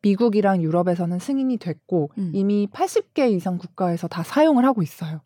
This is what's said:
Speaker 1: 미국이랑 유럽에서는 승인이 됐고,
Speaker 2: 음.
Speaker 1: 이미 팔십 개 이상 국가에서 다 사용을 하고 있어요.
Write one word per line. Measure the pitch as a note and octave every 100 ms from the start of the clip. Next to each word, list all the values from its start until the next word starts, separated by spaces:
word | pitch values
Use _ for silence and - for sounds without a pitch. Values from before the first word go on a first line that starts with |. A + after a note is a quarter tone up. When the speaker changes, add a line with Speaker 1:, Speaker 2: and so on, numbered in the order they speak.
Speaker 1:
미국이랑 | G#3 G3 A#3 G#3 G3+ F#3+
유럽에서는 | D#3+ E3+ F3+ F3 E3+ F3+
승인이 | - C4+ C4 A#3+
됐고, | F3 D3+ _ F3+ D3 -
Speaker 2:
음. | F#3+
Speaker 1:
이미 | F#3 G3 G#3 G3+
팔십 | - F#4 A4+ -
개 | - C4
이상 | F#3+ F3+ F3+
국가에서 | F3 - F3+ E3+ E3+
다 | -
사용을 | E3+ - D#4 C4+
하고 | B3+ A#3
있어요. | D#3+ - D#3+ D#3